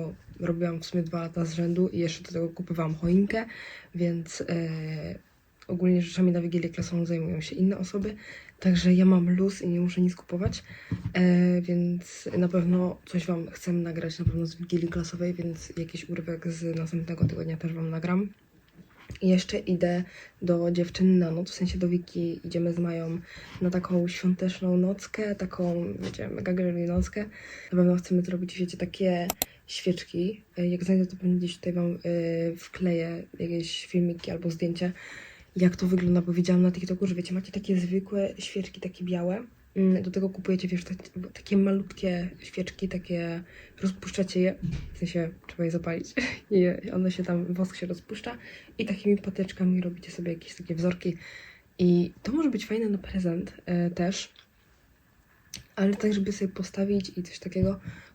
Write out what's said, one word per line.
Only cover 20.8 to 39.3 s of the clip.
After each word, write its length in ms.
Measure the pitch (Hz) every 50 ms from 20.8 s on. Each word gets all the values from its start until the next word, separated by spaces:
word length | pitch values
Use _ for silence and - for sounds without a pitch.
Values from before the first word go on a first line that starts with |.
| 175 175 - - 185 185 185 180
na 120 | 175 160
noc, 200 | 165 170 180 175
w 20 | -
sensie 240 | - 185 180 175
do 120 | 185 180 175
Wiki 500 | 175 175 175 - - 175 170 170 165 - -
idziemy 260 | 170 - 170 170 170 170
z 60 | 170
Mają 400 | 175 170 170 165 165 165 165 170 170 - - - - - - -
na 80 | 180 180
taką 380 | 180 180 180 - 180 175 175
świąteczną 680 | 175 180 - - 185 185 - 190 185 185 - 190 180 180
nockę, 580 | 180 180 180 202 196 - - - - 214 208 202
taką, 580 | 202 185 185 - - 180 175 170 175 170 202 202 180
wiecie, 280 | 185 190 - - -
mega 260 | - - - 190 190 180
girly 340 | 180 180 180 175 175 170
nockę. 380 | 170 175 185 185 - - 208 208 214 - - - - - - - -
Na 60 | 180
pewno 180 | 180 180 180 180
chcemy 260 | 180 175 - 185 180
zrobić, 380 | 180 180 180 175 185 180 - -
wiecie, 180 | 180 175 -
takie 500 | - 180 180 - - 196 185 180 175 175 165 - - - - - _ _
świeczki. 720 | - - - - 190 180 175 - - - 170 175 196 214 - - _ _
E, 100 | 185 175
jak 160 | 175 180 175 175
znajdę, 220 | 185 190 185 185
to 100 | 180 185
pewnie 200 | 185 185 180 180
gdzieś 200 | 180 180 170 -
tutaj 180 | - - 180 175
wam, 240 | 175 175 175 175 175 -
e, 520 | 170 170 170 165 165 165 165 165 170 165
wkleję 680 | 170 - - - - 185 180 170 165 165 165 170 170 185 - - -
jakieś 460 | 175 170 170 165 165 165 - - -
filmiki 460 | - - 180 175 175 170 170 - 196
albo 200 | 175 170 175 170
zdjęcie, 400 | 160 165 180 170 175 170 180 180 180 - - - - - - - - - - - -
jak 200 | 185 180 180 180
to 120 | - 185
wygląda, 340 | 180 190 180 180 175 180 175
bo 120 | 175 175 170
widziałam 280 | 175 175 185 180 180
na 100 | 180 180
TikToku, 360 | 180 - 185 - 185 185 202
że 80 | 185 180
wiecie, 180 | 180 180 - 185
macie 180 | 185 185 -
takie 260 | - 196 202 - 190
zwykłe 560 | 180 175 175 185 196 190 - 208 196 196 196 -
świeczki, 440 | - - - - 196 190 - - -
takie 220 | - 185 - - 180
białe. 400 | 180 180 175 175 180